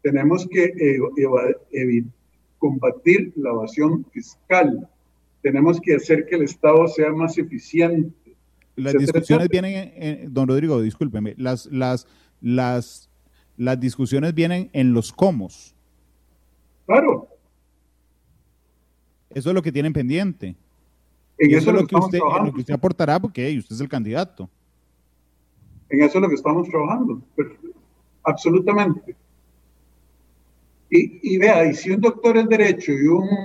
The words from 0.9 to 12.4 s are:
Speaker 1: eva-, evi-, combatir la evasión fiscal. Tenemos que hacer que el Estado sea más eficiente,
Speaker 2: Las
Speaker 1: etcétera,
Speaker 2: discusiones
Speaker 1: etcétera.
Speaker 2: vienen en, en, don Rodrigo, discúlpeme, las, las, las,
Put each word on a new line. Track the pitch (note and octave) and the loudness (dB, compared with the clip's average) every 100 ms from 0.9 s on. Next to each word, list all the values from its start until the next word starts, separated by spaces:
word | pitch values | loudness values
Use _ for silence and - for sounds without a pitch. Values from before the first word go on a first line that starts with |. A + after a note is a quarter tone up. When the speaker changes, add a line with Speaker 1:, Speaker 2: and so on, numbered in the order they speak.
| C3+ C3 C#3+ | 2 -2 0
Speaker 1:
eva-, | C3+ B2+ B2 - _ | 2 2 0 -4 _
evi-, | C3+ B2+ A#2+ A#2 _ _ _ _ _ | -4 0 0 -2 _ _ _ _ _
combatir | D3 C3+ B2+ B2+ E3 F3+ F3+ D#3 | -2 0 -2 0 2 2 0 -6
la | C3 | -4
evasión | A#2 A2 D3 D3+ E3 - | -4 -6 -2 0 0 -6
fiscal. | A#2+ - _ _ F#3 C#3+ A#2 - _ _ _ _ _ | -16 -18 _ _ 2 2 -2 -10 _ _ _ _ _
Tenemos | C#3 C#3 D#3+ E3+ | -2 2 2 2
que | - C#3 | 0 0
hacer | - D3+ - | 2 0 0
que | F3 | -2
el | |
Estado | C#3+ - D3+ D#3+ E3 | -2 0 4 6 4
sea | D#3 D3+ | 0 -2
más | D#3 D#3+ E3 | 0 -2 -4
eficiente, | D3+ C3+ - E3 E3+ E3 E3 - _ _ _ _ _ - | -6 -10 -4 0 2 0 -4 -8 _ _ _ _ _ -8
Speaker 2:
Las | C3+ | -2
Speaker 1:
etcétera, | C#3 | 0
Speaker 2:
discusiones | C#3 E3 - D#3 F3 | 2 0 2 2 2
Speaker 1:
etcétera. | F3+ F#3+ | 0 -2
Speaker 2:
vienen | F#3+ F#3+ - | -8 -10 -10
en, | D#3 D3+ - | -10 -8 -6
en, | |
don | C3 C3 | -2 0
Rodrigo, | C3+ D#3+ C3 | 0 0 0
discúlpeme, | A2 - D3 G#2+ G#2+ - | -2 -4 -6 -4 -8 -6
las, | B2+ B2+ - | -6 -6 -8
las, | C3 B2+ B2+ _ _ _ | -6 -4 -4 _ _ _
las, | _ | _